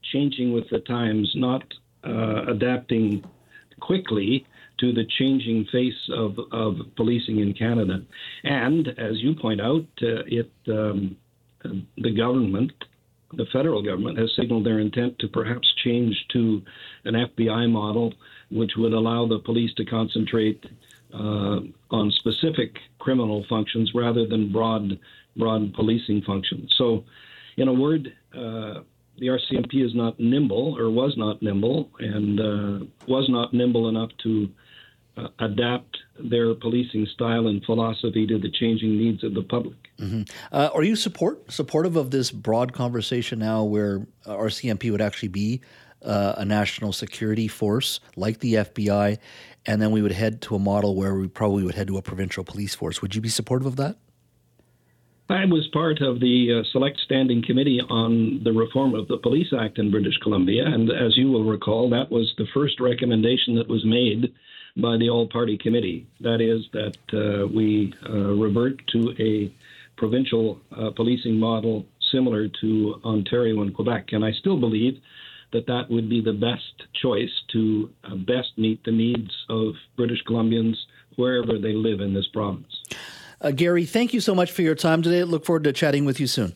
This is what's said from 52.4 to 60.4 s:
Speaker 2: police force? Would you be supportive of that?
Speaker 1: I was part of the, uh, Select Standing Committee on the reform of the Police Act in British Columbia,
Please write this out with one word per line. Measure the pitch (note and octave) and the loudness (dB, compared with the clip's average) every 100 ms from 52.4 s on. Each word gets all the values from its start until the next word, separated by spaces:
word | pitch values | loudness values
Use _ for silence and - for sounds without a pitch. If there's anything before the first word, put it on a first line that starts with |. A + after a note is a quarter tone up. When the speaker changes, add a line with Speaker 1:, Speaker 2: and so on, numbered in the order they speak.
Speaker 2:
police | F2+ G2+ G2 | -8 -8 -8
force? | - - - | -4 -6 -4
Would | - | -4
you | A2 | -4
be | A2+ | -2
supportive | - A2+ B2+ C3+ | -4 0 0 0
of | C3 | -2
that? | C#3 A3 _ _ _ _ _ _ _ _ _ _ _ _ _ | -4 -6 _ _ _ _ _ _ _ _ _ _ _ _ _
Speaker 1:
I | F#3+ | 0
was | F#3+ E3 D3+ | 4 2 2
part | D3+ E3 D3+ | 0 0 2
of | C#3 A#2+ | 0 2
the, | B2 B2 A#2+ A#2 | 4 4 4 2
uh, | A2 | 0
Select | C3 C#3 C#3 | 0 0 -2
Standing | - C3+ C3 A#2+ | -2 2 4 2
Committee | A2+ B2+ C#3+ B2 B2 | 2 2 4 2 2
on | A#2 A2+ A#2 A2 F#2+ | 0 2 2 2 0
the | A2+ | 2
reform | A2 A2+ C3 C3+ | 2 2 2 2
of | A2 G2 | 0 -2
the | A#2+ | -2
Police | A#2+ C#3 E3+ C3 | 2 2 2 -2
Act | G#2+ - | -2 -2
in | G#2 | 0
British | G#2+ G2 - | 2 0 0
Columbia, | - G2+ | 0 2